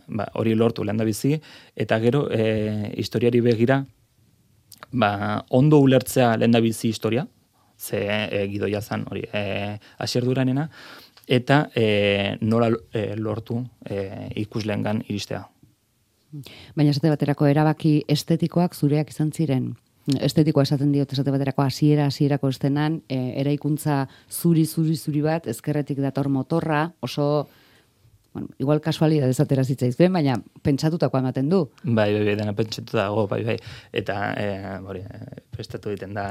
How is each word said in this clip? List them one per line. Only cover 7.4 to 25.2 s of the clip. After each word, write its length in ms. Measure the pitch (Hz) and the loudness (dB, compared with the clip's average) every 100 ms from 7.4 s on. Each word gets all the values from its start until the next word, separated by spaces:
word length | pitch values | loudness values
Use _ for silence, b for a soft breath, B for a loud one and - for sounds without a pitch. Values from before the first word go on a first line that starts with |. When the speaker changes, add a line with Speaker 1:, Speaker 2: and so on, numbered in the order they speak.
| _ _ _ - | _ _ _ -18
Speaker 1:
ze, 220 | - 104 101 | -8 -4 -2
eh, 400 | 107 104 101 101 | -2 -2 -2 -2
gidoia 320 | 101 104 104 | -4 -2 -4
zan 240 | 107 107 107 | -4 -6 -6
hori, 140 | 98 - | -8 -6
eh, 460 | 107 101 98 104 104 b b | -6 -4 -6 -6 -10 b b
Asier 240 | 127 123 | -4 -2
Duranena, 440 | 123 131 131 135 160 B B B B B - | 0 0 0 -2 -4 B B B B B 0
eta, 440 | - - 143 151 | 0 4 2 2
eh, 640 | 120 110 104 101 98 101 101 | 0 2 2 2 2 0 -2
nola, 300 | 110 113 117 117 - | 0 2 2 0 -4
eh, 240 | 113 107 104 | -6 -4 -4
lortu, 480 | 110 107 - 120 123 - | -6 -6 -6 -6 -8 -12
eh, 440 | - 101 98 104 104 110 | -8 -6 -6 -10 -8 -8
ikusleengan 640 | 107 113 107 104 107 107 - | -6 -4 -4 -2 -2 -4 -4
iristea. 400 | 101 - 98 - _ _ _ _ _ _ _ _ 147 - B B 156 | -6 -6 -10 -12 _ _ _ _ _ _ _ _ -18 -18 B B 2
Speaker 2:
Baina 140 | 151 | 2
esate 180 | 143 165 | 4 2
baterako 360 | 147 143 139 143 | 2 0 2 4
erabaki 580 | 143 156 151 156 147 - | 4 4 2 2 2 2
estetikoak 680 | 147 - 165 - 170 175 | 0 0 0 0 0 0
zureak 360 | - 143 151 151 | 0 0 2 -2
izan 220 | - 151 | -2 -2
ziren? 400 | - 147 127 120 120 _ _ - 135 | -2 0 0 -2 -8 _ _ -4 0
Estetikoa 420 | 143 160 151 147 | 2 4 4 4
esaten 300 | 135 143 143 | 4 2 2
diot 200 | 143 135 | 2 0
esate 180 | 131 135 | 0 0
baterako 320 | 135 139 139 | 0 0 0
hasiera, 440 | 139 - 151 147 143 | 0 2 4 4 2
hasierako 420 | - 143 143 135 | 2 0 2 -2
estenan, 520 | 131 139 147 151 160 - | -2 -2 0 0 -2 -4
eh, 320 | 131 127 135 | -4 -4 -2
eraikuntza 640 | 139 147 147 151 151 139 135 b b | -2 -2 -2 -2 0 -2 -2 b b
zuri, 360 | - 175 160 156 | -2 2 4 2
zuri, 300 | - 156 165 | 0 -2 -2
zuri 260 | - 147 | -4 -2